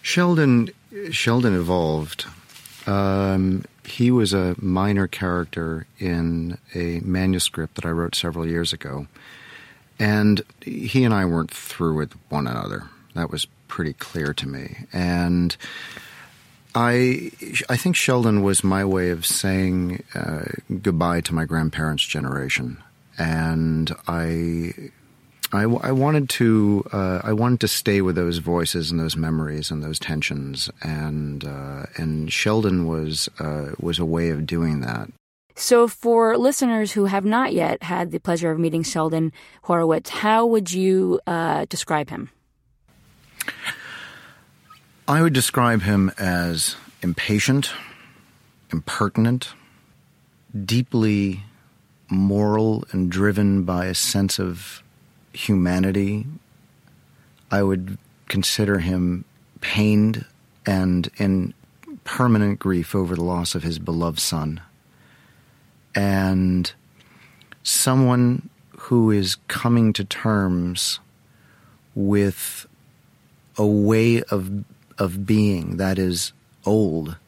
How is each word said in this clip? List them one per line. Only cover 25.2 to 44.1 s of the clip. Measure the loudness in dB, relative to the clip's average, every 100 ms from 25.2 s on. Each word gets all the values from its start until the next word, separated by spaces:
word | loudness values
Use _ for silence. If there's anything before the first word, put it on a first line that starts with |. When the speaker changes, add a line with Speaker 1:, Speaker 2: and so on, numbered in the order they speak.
| _ _ -6
Speaker 1:
I | -2
w-, | 0 0
I | 0
wanted | 0 2 2 0
to, | 2 4 4 4 2 0
uh, | -2 -2 -2
I | -2
wanted | 0 2 2
to | 0
stay | 0 0 2
with | 2
those | 0 0 -2
voices | 0 0 0 -2 -2
and | -2
those | -2 -2
memories | -2 -2 -2 -6 -6
and | -6
those | -6 -8
tensions. | -6 -4 -4 -6 -8 -6 -8 -8
And, | -8 -6 -4 -4 -6 -8
uh, | -10 -10 -10 -12 -12 -8
and | -4 -4 -4
Sheldon | -2 0 2 2 0 0
was, | -2 -4 -4 -6 -6
uh, | -6 -6 -8 -8
was | -4 -2
a |
way | -2 0 0
of | -2 -4
doing | -2 0 -2
that. | -4 -6 -8 -16 _ _ _ -8
Speaker 2:
So | 2 4 4
for | 0 2 4 4 4
listeners | 2 2 0 0 0
who | 0 2
have | 2
not | 0 0 0
yet | 0 0 -2
had | -4 -4 -4
the | -4
pleasure | -2 0 0
of | 0
meeting | 0 0
Sheldon | -2 0 0 2 -2 -4 -20 -20
Horowitz, | 0 2 4 2 0
how | -2 2 4 6
would | 4 2
you, | 0 4 4 4 0 0
uh, | -2 0 0 -2
describe | -6 -2 -2 -2
him? | -8 -12 _ _ _ _ _ _ _ _ _ _ -12 -12 -10 -12 -12 -14 -16 -18